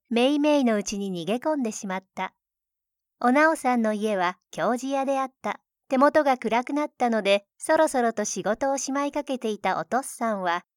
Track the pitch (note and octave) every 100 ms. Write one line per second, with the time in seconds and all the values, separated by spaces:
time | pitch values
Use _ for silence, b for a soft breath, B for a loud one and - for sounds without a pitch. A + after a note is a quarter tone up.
0 | - A#3 B3+ D4 D4+ D4 B3 G#3 - G3+
1 | G3 F3 E3 B3 D#4 D4 A3+ - G3 F#3+
2 | _ - F#3+ _ _ _ _ _ _ _
3 | _ - B3 C4+ D#4 D#4 B3+ B3 A3 G#3+
4 | G#3+ G3 F3+ F3+ _ - F3+ A#3+ C4+ C#4
5 | C4+ C4+ C4 _ G#3 - _ _ - C4
6 | D4 D#4 C#4+ B3+ A3 A3+ B3+ C#4+ D4+ -
7 | B3 A3 G3 G3+ _ - - D#4+ D#4 C4
8 | A#3 A3 G#3 F#3+ F3+ G#3+ C4+ C4+ C4+ C#4
9 | C#4+ D4 - B3+ A3 G#3 F#3+ E3 D#3+ A#3+
10 | - - A3+ G3+ F3+ F3 -